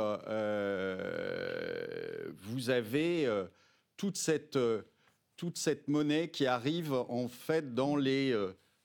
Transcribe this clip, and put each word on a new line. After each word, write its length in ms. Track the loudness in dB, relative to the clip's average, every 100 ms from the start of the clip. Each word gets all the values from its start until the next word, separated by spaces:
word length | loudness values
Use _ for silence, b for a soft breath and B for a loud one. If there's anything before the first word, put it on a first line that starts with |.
| 2 0 -2
euh, 2000 | 0 0 2 0 0 0 -2 -4 -4 -4 -4 -4 -4 -4 -6 -6 -6 -6 -8 -8 -10
vous 340 | -6 -4 0
avez, 560 | 0 0 0 0 2 2
euh, 180 | 0 -2 -8 b b b -6
toute 200 | -4 -2
cette, 400 | 0 0 0 2
euh, 240 | 2 2 -4 b b b _ -10
toute 220 | -8 -2
cette 300 | 0 0 0
monnaie 420 | 2 4 2 0
qui 160 | 0 2
arrive, 480 | 2 0 -2 0
en 340 | 0 0 -2 -4
fait, 460 | -4 0 0 0
dans 200 | 0 2
les, 380 | 2 4 4 4
euh, 240 | 2 0 -4 b b